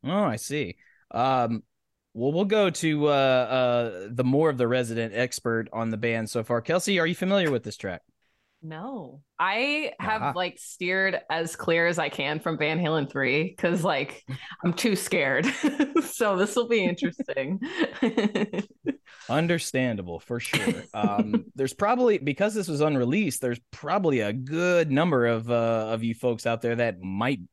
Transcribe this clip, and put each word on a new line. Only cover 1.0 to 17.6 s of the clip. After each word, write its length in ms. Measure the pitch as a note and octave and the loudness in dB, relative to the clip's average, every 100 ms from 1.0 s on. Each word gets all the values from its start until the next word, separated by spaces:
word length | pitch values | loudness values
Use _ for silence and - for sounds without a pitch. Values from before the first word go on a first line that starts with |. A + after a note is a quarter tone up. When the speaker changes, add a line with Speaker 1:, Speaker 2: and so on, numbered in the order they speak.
| _ | _
Speaker 1:
Um, 520 | - B2+ C3 A#2 A2+ - _ _ _ _ | -2 2 2 2 -2 -8 _ _ _ _
well, 160 | A2 B2+ | -4 -2
we'll 120 | D#3+ | 0
go 260 | G3 G#3+ G3 | 2 4 2
to, 360 | - D#3+ D3+ D3 | 2 0 2 4
uh, 20 | |
uh, 1000 | C#3+ C3+ C3 A#2+ C3 B2+ A#2+ A#2 F2+ G2+ | 4 4 4 2 2 2 2 0 -4 -10
the 120 | A#2+ | -2
more 240 | B2+ C#3 D#3+ | 2 4 4
of 80 | C3 | 2
the 120 | A#2+ | 2
resident 460 | B2+ A#2+ A2+ A2+ G#2 | 2 0 -2 -2 -2
expert 520 | B2 - - A2+ A2 | -2 -2 -2 -2 -2
on 180 | A2 A2+ | -4 -4
the 60 | A2 | -2
band 340 | A#2 A2+ A2 | 0 0 -2
so 140 | A#2+ | -4
far. 160 | A2 A#2+ | -2 -2
Kelsey, 380 | A2+ E3+ F#3+ F#3+ | 0 -2 2 0
are 60 | E3 | 0
you 80 | |
familiar 360 | F3+ F#3 G3 E3+ | 0 0 2 2
with 140 | C3 | 0
this 120 | G#2+ - | -4 -8
track? 260 | G2 F2 _ _ _ _ _ _ | -8 -8 _ _ _ _ _ _
Speaker 2:
No, 580 | D#3+ D#3 G#3+ C4 C#3 C3+ _ _ | -14 -12 -10 -12 -12 -18 _ _
I 540 | F3+ G#3 C4+ D4 D4+ - | -2 0 0 -2 -4 -6
have 240 | - A3 | -4 -2
Speaker 1:
Aha. 100 | C4 D#3 | -2 -2
Speaker 2:
like, 220 | F3+ - | -4 -6
steered 600 | - - F3+ F#3+ F#3+ F3+ - | -18 -8 -2 0 0 -2 -4
as 260 | D#3+ E3+ - | -4 -4 -4
clear 300 | - E3+ E3+ | 0 2 4
as 120 | E3+ | 2
I 100 | D3+ | -2
can 300 | - C#3+ D#3 | -2 -2 -2
from 160 | D#3+ D#3+ | -2 -2
Van 220 | D3+ D#3+ | -2 0
Halen 320 | E3+ D#3+ C#3 | 0 0 0
three 440 | C#3 C3 C#3 F3 - | -2 0 0 -2 -2
'cause, 260 | F3 F3 | 0 0
like, 400 | E3+ C#3+ C#3+ - - C#3 - - | 0 0 -2 -10 -12 -12 -12 -6
I'm 80 | F3+ | -4
too 200 | E3+ A#3+ F#3+ | 0 0 0
scared. 500 | - - C#3 C3 G3+ | 0 0 2 2 0
<laughs> 560 | C4+ D4+ C#4 C#4+ E4+ | 0 -2 0 0 0
So 320 | - - A3 F#3+ | -2 -2 0 2
this 180 | G#3 | 0
will 140 | B3 A#3 | 0 2
be 160 | A#3 | 2
interesting. 720 | F3+ F3 C4+ - - - C3+ F#3 | 2 0 -4 -4 -6 -4 -2 -4